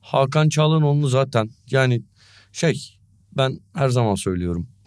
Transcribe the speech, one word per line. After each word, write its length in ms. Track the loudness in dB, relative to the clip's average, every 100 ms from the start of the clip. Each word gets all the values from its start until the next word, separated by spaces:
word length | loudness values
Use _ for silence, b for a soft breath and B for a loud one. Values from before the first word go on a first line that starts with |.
Hakan 480 | -2 0 0 2 0
Çalhanoğlu 600 | 2 2 2 2 2 0
zaten 420 | 0 0 -2 -2 -6 -4
yani 320 | 0 2 0 -4 b b b b
şey, 380 | -4 -2 -2 -8 _ _ _ _ -2
ben 220 | -2 -4 _
her 140 | -4 0
zaman 260 | 2 0
söylüyorum. 520 | 0 -2 -4 -4 -4 -8 -14